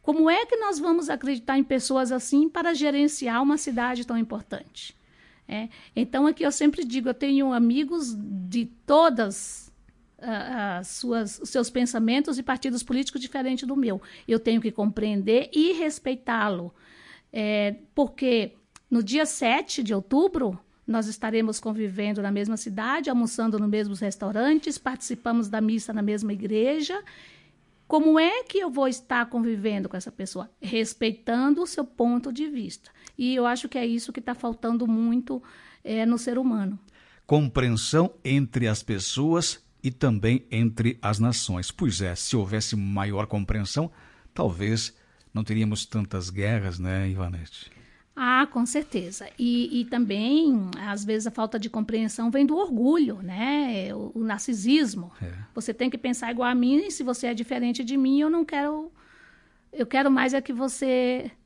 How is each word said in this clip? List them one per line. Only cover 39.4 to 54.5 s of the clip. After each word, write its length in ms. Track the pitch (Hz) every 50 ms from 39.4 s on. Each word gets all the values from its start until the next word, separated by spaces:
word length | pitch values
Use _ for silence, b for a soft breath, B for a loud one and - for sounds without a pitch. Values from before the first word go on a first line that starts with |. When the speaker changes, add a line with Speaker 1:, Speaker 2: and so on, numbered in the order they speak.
| 160 - - - _ _ _ _ _
Speaker 2:
e 60 | 131
também 540 | 123 - - 135 113 104 95 113 120 131 - -
entre 480 | - 110 117 117 113 - 113 117 - -
as 180 | - 104 107 101
nações. 520 | 110 120 120 - - - 98 90 90 -
Pois 300 | - - 185 139 98 85
é, 140 | 98 92 87
se 200 | 85 - - -
houvesse 400 | 120 101 95 107 107 107 - -
maior 520 | 107 98 98 98 101 98 101 101 98 107
compreensão, 640 | 107 - 104 101 - - 107 101 95 - 139 160 165 b b b b b b b b b
talvez 600 | - 175 123 87 87 101 104 110 113 - - - b b b b b b b b
não 120 | 107 110
teríamos 420 | - 110 110 110 107 107 104 -
tantas 420 | - - 113 104 98 - 98 90 92
guerras, 500 | 92 98 98 104 113 113 98 95 87 87
né, 300 | 90 90 92 95 98 95
Ivanete? 600 | 92 95 92 87 87 85 82 - - - - - b b b b b b b b _
Speaker 1:
Ah, 320 | - 262 247 254 254 277 294 -
com 140 | 247 240
certeza. 600 | 247 - 294 302 - - 214 180 170 196 - 208 - - -
E, 420 | 247 240 240 240 240 - - 240
e 40 | 240
também, 840 | 240 - 240 240 208 202 202 214 233 277 302 330 311 262 226 196 185 180 -
às 240 | 190 208 202 208 202
vezes, 240 | 202 220 220 214
a 40 | 233
falta 280 | 226 - 220 220 - 226
de 120 | 202 226
compreensão 600 | - 226 214 220 226 233 226 220 - - 226 233
vem 140 | 233 277 285
do 140 | 277 302 330
orgulho, 640 | 403 370 277 214 240 254 311 339 302 240 214 196 190
né? 680 | 180 180 185 226 262 285 294 294 262 233 196 185 190 -
O, 180 | 202 208 - -
o 60 | 226 226
narcisismo. 880 | 220 208 202 - -